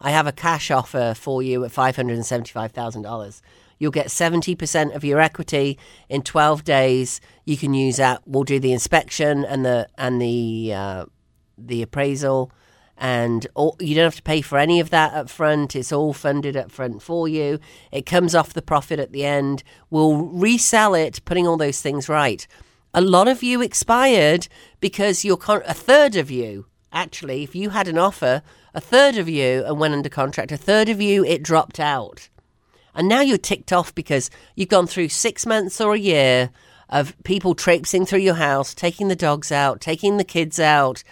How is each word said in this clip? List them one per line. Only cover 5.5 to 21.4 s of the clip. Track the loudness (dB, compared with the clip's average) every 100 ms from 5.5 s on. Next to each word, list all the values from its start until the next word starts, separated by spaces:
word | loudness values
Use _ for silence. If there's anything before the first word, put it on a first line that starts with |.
| -2 -2 -4 -12 -20 -8
in | -8
twelve | -2 2 2 2 2
days. | 2 4 2 -2 -8 _ _ -6
You | -4
can | -2
use | 0 0 2
that. | 0 0 -4
We'll | -4
do | 0 0
the | 0
inspection | -2 0 0 0 -2 0 0 -2
and | -2 0
the, | 0 -2 -6
and | -4 -2
the, | -2 -2 -4 -4 -6
uh, | -6 -6 -8 -12 _ _ _ _ -20
the | -10 -8
appraisal, | -6 -4 -2 -2 0 0 -2 _ _ _ _ -8
and | -2 0 0 -2 -4 -2
all, | -2 -2
you | -2 2
don't | 2
have | 0
to |
pay | -4 -4
for | 0 2
any | 4 2
of | 2
that | 2 2
up | 0 -8
front. | -2 0 0 -2 -6
It's | -4
all | -2 -2
funded | -2 -4 -2 -4 -6
up | -8
front | -8 -8 -8
for | -6 -4 -2
you. | -2 -2 -4 -8 -20 _
It | -10 -2
comes | 2 4
off | 2 0
the | -4
profit | -2 -2 -2 -6
at | -6
the | -4 -2
end. | 0 0 -4 -10 -20 -4
We'll | 2 2 2
resell | -2 0 2 2 2 2 4 2
it, | 0 -4 -4
putting | 0